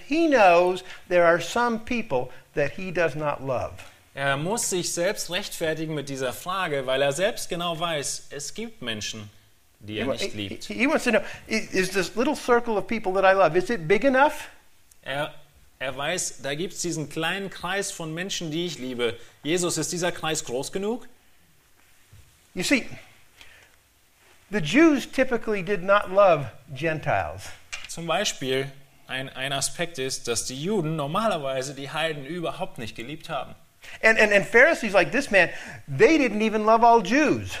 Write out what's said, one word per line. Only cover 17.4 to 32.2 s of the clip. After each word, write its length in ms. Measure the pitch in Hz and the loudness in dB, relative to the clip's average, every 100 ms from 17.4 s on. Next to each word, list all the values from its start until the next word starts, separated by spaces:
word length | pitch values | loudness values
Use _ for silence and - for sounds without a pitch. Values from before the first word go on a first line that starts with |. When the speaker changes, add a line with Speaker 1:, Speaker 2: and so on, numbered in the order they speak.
| 196 | -8
Speaker 2:
Kreis 420 | - 175 196 196 | -8 -6 -4 -4
von 220 | - 160 | -8 -8
Menschen, 380 | 160 190 - 170 | -8 -6 -6 -6
die 140 | 156 175 | -4 -4
ich 140 | 135 | -6
liebe. 380 | 127 120 120 107 - _ | -8 -2 -2 -4 -12 _
Jesus, 340 | 143 175 175 156 | -2 0 0 -2
ist 140 | 151 | -4
dieser 200 | 175 175 | -2 -4
Kreis 320 | 170 160 156 | -2 -4 -4
groß 280 | - 123 143 | -4 -6 -6
genug? 360 | 185 202 247 - - _ _ _ _ _ _ _ _ _ - - _ _ 185 | -6 -4 -6 -10 -20 _ _ _ _ _ _ _ _ _ -20 -20 _ _ -4
Speaker 1:
You 80 | |
see, 220 | 180 262 - - - - - - - - - _ _ _ _ _ _ _ - | 0 0 -2 -12 -18 -20 -20 -20 -20 -20 -20 _ _ _ _ _ _ _ -6
the 80 | 202 | -4
Jews 520 | 147 226 330 269 - | 2 6 6 4 0
typically 540 | - 262 226 - 202 | -2 0 0 -2 -4
did 200 | 175 202 | -2 0
not 260 | 185 202 202 | 4 4 4
love 420 | 190 196 156 120 - - | 6 6 6 0 -12 -16
Gentiles. 680 | 135 160 156 147 101 78 92 - - - - - | -6 -4 -2 0 0 -2 -8 -14 -16 -14 -14 -12
Speaker 2:
Zum 180 | - 170 | -8 -2
Beispiel, 640 | 170 208 - 131 131 139 - - _ - | -2 -2 -4 -2 -2 -4 -10 -20 _ -10
ein, 220 | 127 135 | -8 -8
ein 240 | 127 135 | -8 -4
Aspekt 440 | 139 - - 170 131 | -4 -4 -4 -6 -4
ist, 300 | 131 - - | -6 -4 -4
dass 180 | 117 - | -4 -4
die 160 | 131 | -6
Juden 360 | 165 214 156 160 | -4 -2 -2 -4
normalerweise 760 | 143 185 220 175 135 135 131 | -4 -2 -2 -2 -2 -4 -6
die 160 | 135 139 | -8 -8
Heiden 340 | 151 160 147 | -4 -4 -4